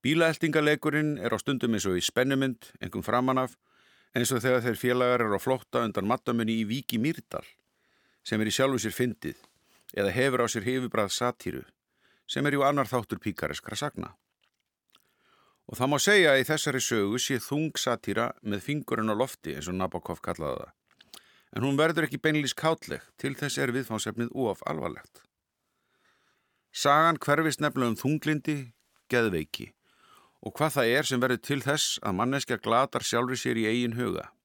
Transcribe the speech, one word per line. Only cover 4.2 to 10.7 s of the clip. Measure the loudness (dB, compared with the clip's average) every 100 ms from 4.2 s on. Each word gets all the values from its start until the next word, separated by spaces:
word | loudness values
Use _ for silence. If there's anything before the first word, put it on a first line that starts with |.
| 0 0
og |
þegar | 2 2 2
þeir | 0
félagar | 2 2 4 2
eru | 2 0
á |
flótta | 0 -2 0 -2
undan | 0 -2
maddamunni | -2 -2 0 0 0 0
í | 0
Vík | -4 -4
í | -2
Mýrdal, | -2 -2 -8 -10 -10 _ _ _ _ _ _ _
sem | -4 0
er | 0
í |
sjálfu | 2 2 2
sér | -2
fyndið, | -2 -2 -2 -8 -10 -18 _ _ _ _ -2
eða | 0
hefur | 2 2 2
á | 0
sér | 0 0